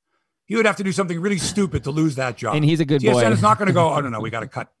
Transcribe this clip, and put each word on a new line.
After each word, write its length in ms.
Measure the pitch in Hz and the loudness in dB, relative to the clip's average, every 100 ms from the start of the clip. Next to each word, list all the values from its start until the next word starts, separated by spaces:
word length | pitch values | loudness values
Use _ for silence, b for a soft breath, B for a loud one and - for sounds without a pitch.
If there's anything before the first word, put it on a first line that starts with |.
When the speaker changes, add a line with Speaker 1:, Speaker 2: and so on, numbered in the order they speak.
| _ _ _ _ _ | _ _ _ _ _
Speaker 1:
He 100 | 220 | 0
would 80 | |
have 120 | 214 196 | 0 0
to 80 | |
do 80 | 190 | -4
something 280 | 190 185 170 | -2 -4 -4
really 160 | 196 190 | -2 -2
stupid 480 | - 208 196 147 | -2 -2 -2 -2
to 60 | 139 | -4
lose 240 | 151 160 | 0 0
that 240 | 127 127 117 | 0 -6 -4
job. 160 | 113 151 | -4 0
Speaker 2:
And 80 | |
he's 160 | 147 165 | 2 2
a 60 | 147 | 2
good 160 | 151 | 2
Speaker 1:
T 60 | 127 | 2
S 80 | 123 | 2
N 40 | |
Speaker 2:
boy. 100 | 113 | 2
Speaker 1:
is 80 | - | 4
not 160 | 208 214 | 2 2
gonna 160 | 196 | 2
go, 160 | 175 165 | 2 2
Speaker 2:
<laughs> 20 | |
Speaker 1:
"Oh, 80 | 147 | 0
no, 80 | 139 | -4
no, 100 | 113 | -6
we 100 | 110 | -6
gotta 180 | 113 107 | -8 -8
cut. 240 | 127 110 _ | -10 -12 _